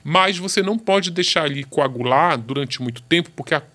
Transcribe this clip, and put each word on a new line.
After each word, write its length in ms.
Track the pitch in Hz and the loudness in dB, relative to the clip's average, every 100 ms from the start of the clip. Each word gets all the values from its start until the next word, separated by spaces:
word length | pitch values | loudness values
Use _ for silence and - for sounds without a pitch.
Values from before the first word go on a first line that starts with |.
Mas 320 | 143 180 190 180 | 0 4 4 2
você 240 | 185 214 | -2 0
não 160 | 190 226 | 0 -2
pode 320 | 190 196 180 | 2 2 0
deixar 360 | 175 175 175 151 | -2 0 0 0
ele 140 | 139 | -4
coagular 720 | 139 - 135 123 123 135 175 135 | -4 -2 -2 -2 2 4 4 0
durante 460 | 113 135 135 - | -4 -6 -6 -6
muito 180 | 123 120 | -8 -10
tempo, 300 | - 170 170 | -2 -2 -2
porque 200 | - - | -10 -4
a 80 | 151 - | -4 -4